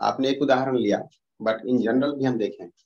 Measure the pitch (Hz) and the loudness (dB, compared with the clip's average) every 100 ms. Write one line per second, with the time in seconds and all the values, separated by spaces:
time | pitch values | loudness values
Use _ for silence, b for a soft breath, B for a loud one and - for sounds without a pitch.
0 | 117 127 131 139 139 127 135 127 104 95 | -2 0 0 0 2 2 2 0 2 0
1 | - _ _ - 110 110 123 123 110 127 | -4 _ _ -6 -2 -2 0 0 2 2
2 | 143 143 131 113 101 - 87 - | 0 0 0 0 -2 -4 -16 -20